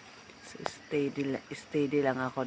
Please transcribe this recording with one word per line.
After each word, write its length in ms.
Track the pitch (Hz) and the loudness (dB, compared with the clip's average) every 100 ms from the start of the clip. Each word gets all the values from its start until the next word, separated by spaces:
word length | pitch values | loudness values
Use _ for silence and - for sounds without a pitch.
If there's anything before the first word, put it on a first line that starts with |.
| - - - - - | -18 -18 -18 -16 -14
So, 80 | - - | -8 -8
steady 640 | - - 151 139 143 139 | -8 -2 0 2 0 0
la-, 160 | 135 - | -2 -4
steady 480 | 143 - 151 143 147 | -8 -2 2 4 4
lang 160 | 139 131 | 4 4
ako 240 | 127 135 | 0 0